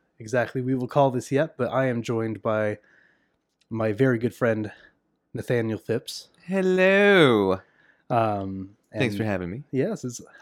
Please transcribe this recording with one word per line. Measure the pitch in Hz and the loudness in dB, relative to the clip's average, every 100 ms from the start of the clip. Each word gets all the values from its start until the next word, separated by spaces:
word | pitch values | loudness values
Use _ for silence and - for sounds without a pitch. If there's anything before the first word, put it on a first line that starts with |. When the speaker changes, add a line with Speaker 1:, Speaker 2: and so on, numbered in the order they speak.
| _ - | _ -20
Speaker 1:
exactly | 110 123 113 135 | -4 -2 -2 -4
we | 127 131 | -4 -4
will | 123 | -2
call | 147 135 | 2 2
this | 123 - | 0 -2
yet, | 135 160 - | -2 -2 -4
but | 120 | -4
I | 127 131 | 0 0
am | 117 | -2
joined | 117 117 113 107 | -4 -4 -4 -4
by | 117 107 107 107 _ _ _ _ _ _ _ _ _ | -2 -2 -2 -4 _ _ _ _ _ _ _ _ _
my | 113 110 | -4 -2
very | 101 131 117 | 2 2 2
good | 117 | -2
friend, | - 123 110 107 - - _ _ _ _ | 0 0 0 -4 -12 -20 _ _ _ _
Nathaniel | 120 - 123 113 107 | -10 -2 -2 -2 -4
Phipps. | - 120 - - - _ - | -4 -4 -6 -14 -18 _ -6
Speaker 2:
Hello. | 196 185 185 185 196 202 190 143 107 95 95 - _ _ _ - | -2 0 2 4 6 6 6 6 6 4 0 -6 _ _ _ -2
Speaker 1:
Um, | 120 110 101 98 95 95 104 _ | 0 0 -2 -6 -8 -12 _ _
Speaker 2:
Thanks | 110 120 101 | -4 -2 -2
for | |
Speaker 1:
and | 107 | -2
Speaker 2:
having | 95 87 | -2 -4
me. | 113 - | -8 -6
Speaker 1:
Yes, | 131 175 220 123 | -4 -4 -6 -10
it's | 117 - - | -12 -18 -20